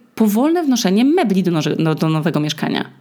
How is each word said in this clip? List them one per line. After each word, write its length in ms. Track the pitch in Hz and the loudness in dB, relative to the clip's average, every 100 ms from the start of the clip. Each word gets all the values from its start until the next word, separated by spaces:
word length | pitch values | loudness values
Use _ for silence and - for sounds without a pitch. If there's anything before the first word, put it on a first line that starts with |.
| _ | _
powolne 480 | - 220 208 285 339 | -2 0 2 2 0
wnoszenie 420 | 311 247 185 196 | 0 0 2 2
mebli 380 | 262 349 254 190 | 2 2 2 0
do 80 | 175 | 0
noże-, 260 | 165 151 - | 0 -2 0
no, 160 | 160 | 0
do 140 | 156 160 | 0 0
nowego 320 | 160 156 151 | 0 0 -2
mieszkania. 440 | 151 147 151 - - - | -2 -4 -4 -4 -6 -12